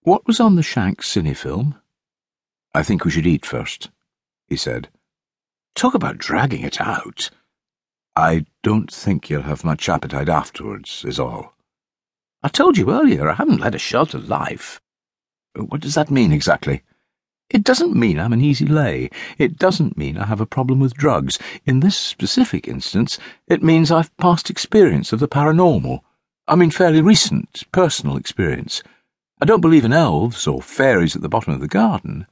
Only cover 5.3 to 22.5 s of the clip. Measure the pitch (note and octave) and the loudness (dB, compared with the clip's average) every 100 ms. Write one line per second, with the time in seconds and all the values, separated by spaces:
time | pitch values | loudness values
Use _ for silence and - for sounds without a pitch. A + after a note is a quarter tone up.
5.3 | _ _ _ _ - B3 B3+ - - - | _ _ _ _ -2 0 0 -4 -8 -6
6.3 | - C3 A#2+ - - - - - - - | -2 -2 -2 -8 -6 -6 -6 -10 -12 -12
7.3 | _ _ _ _ _ _ _ _ - D#2+ | _ _ _ _ _ _ _ _ 0 2
8.3 | E2 D2+ _ G#2+ G#2+ F2 - - E2+ - | 0 -4 _ 0 0 -2 -8 -4 -4 -2
9.3 | D2+ C#2 D2 E2 D#2 - D#2+ C#2 C#2 C#2+ | -6 -4 -6 -4 -4 -2 -4 -4 -6 -2
10.3 | D#2 C2 - - G2 - - - - B1 | -2 -2 -12 -12 -12 -14 -14 -10 -6 -6
11.3 | - - _ _ _ _ _ _ _ _ | -8 -14 _ _ _ _ _ _ _ _
12.3 | _ - - F4 A#3+ C#3 A3 D4+ C#2+ D2+ | _ -6 2 4 4 2 4 4 4 0
13.3 | - D#4 A#3 - G3+ - A#2 D#3 C#3 G#2 | 0 0 0 0 -4 -4 -2 -2 -4 -6
14.3 | - - - - - _ _ _ _ _ | -6 -6 -10 -16 -20 _ _ _ _ _
15.3 | _ _ - G#2+ C#3+ D3 D3+ D#3 C#3 G#2+ | _ _ -12 -8 -8 -4 -4 0 2 2
16.3 | D2+ D#2 D2 - C#2 _ _ _ _ _ | 2 2 -2 -2 -6 _ _ _ _ _
17.3 | _ _ B3 G#3 C4 F4 - A#2 D2+ G#2 | _ _ 0 2 2 2 2 2 0 0
18.3 | A#2 D3 C3 D3 D3+ C3 C2+ B1+ - - | 2 2 2 0 0 0 -2 -8 -10 -18
19.3 | - C#3 D#3+ F#3 F#3 C#3 - C#2+ D#2+ G2+ | -2 -2 2 0 2 -2 -2 -8 -6 -4
20.3 | G#2+ G#2+ - B2+ C3 C3+ A#2+ C#3+ G#2 C2+ | -4 -4 -4 0 2 0 0 0 0 -2
21.3 | - - - - C3 E3+ - - - G2 | -6 -10 -10 -2 2 2 0 -6 -8 -4
22.3 | - B3+ | 0 0